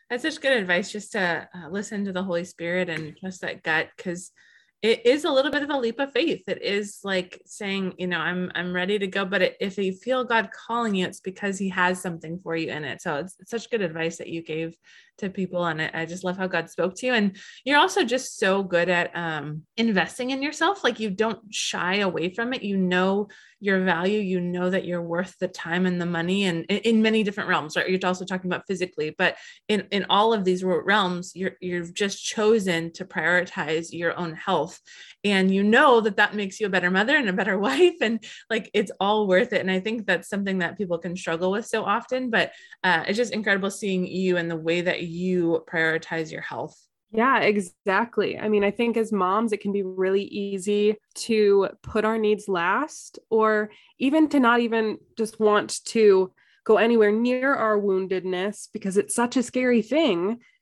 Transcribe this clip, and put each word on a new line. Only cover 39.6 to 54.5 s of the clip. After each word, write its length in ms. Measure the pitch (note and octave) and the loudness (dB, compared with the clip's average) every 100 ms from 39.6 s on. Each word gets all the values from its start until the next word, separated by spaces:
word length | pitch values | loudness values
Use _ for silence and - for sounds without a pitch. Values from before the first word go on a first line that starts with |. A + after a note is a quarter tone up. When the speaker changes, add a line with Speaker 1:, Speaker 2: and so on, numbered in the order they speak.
Speaker 1:
And 100 | F#3 | 0
I 100 | F#3 | -2
think 260 | A3 A3+ G3+ | -2 -4 -2
that's 240 | E3+ - | -2 -2
something 300 | G3+ G3 F#3+ | -4 -2 -2
that 180 | E3+ - | -2 -4
people 180 | F#3 E3+ | -4 -4
can 180 | F3+ | -6
struggle 360 | F#3 - E3 F#3 | -6 -4 -2 -2
with 160 | G3+ A3 | -2 -2
so 180 | A3 | -2
often, 460 | G3+ A3 A3+ B3+ B3+ | 0 -2 -2 -6 0
but, 220 | G#3+ D#3 - - - | 0 0 -4 -20 -4
uh, 220 | F#3 E3 - | 2 2 2
it's 120 | G#3 | 0
just 160 | A#3 | -2
incredible 360 | G#3+ G#3+ G3 G3 | -2 0 0 0
seeing 360 | - G3+ F#3 F3+ | -4 -2 -2 -2
you 320 | F#3 F#3 F3+ | -2 0 0
and 120 | E3+ | 0
the 60 | E3 | -2
way 240 | E3 F3 | 0 0
that 220 | F3 - | 0 -2
you 600 | E3+ E3+ F#3 F3+ E3 D#3+ - | -4 -4 -2 2 2 0 -2
prioritize 640 | E3 D#3+ D#3+ - E3 D#3 | 0 0 0 -4 -6 -6
your 80 | - | -8
health. 380 | - B2 D#3 - _ _ _ | -10 -8 -10 -12 _ _ _
Speaker 2:
Yeah, 280 | A3 B3 B3+ | 0 2 4
exactly. 1000 | F#3 G#3 F3+ _ G3+ F#3+ A#3 A3 F3 - | 2 2 -2 _ -2 0 0 -2 -2 -2
I 100 | G#3+ | 0
mean, 140 | G#3 | 2
I 80 | G3+ | 2
think 260 | G#3 A#3 A3+ | 0 0 0
as 160 | G3+ | 0
moms, 400 | G#3 F3+ G3+ A3+ | 0 0 0 0
it 80 | G3+ | -2
can 120 | G3+ | -2
be 100 | G3+ | -4
really 400 | F#3 F#3 F#3+ G3 | -4 -2 0 0
easy 720 | G3 G#3 G3+ G3 G3 G#3 G#3 G#3+ _ - | -2 -6 -6 -4 0 2 2 0 _ -8
to 540 | - A3 G#3 G3 F#3+ - | 0 4 6 6 4 -2
put 220 | - G#3+ | -6 0
our 140 | A3 A3+ | 2 2
needs 300 | G#3 G#3 G3 | 2 0 0
last, 720 | F#3 F3 A3 D#4 - - - - | 0 2 0 -2 -8 -18 -18 0
or 400 | A3 A3 G#3+ G#3+ - _ - | 2 4 2 -2 -8 _ -2
even 300 | C4 D#4 D4+ | 2 4 4
to 100 | D4 | 6
not 220 | A#3 | 6